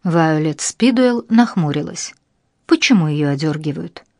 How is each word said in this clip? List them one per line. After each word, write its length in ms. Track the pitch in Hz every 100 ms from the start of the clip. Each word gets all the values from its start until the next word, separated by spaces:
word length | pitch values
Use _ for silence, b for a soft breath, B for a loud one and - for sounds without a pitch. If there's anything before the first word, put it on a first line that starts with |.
Вайолет 560 | 185 170 160 156 156 147
Спидуэлл 640 | - - 233 240 254 240 -
нахмурилась. 840 | 226 240 - 151 147 143 175 - _ _ _ _ _ -
Почему 420 | 320 - 220 156
её 220 | 151 143
одёргивают? 760 | 143 156 151 156 151 170 - _ _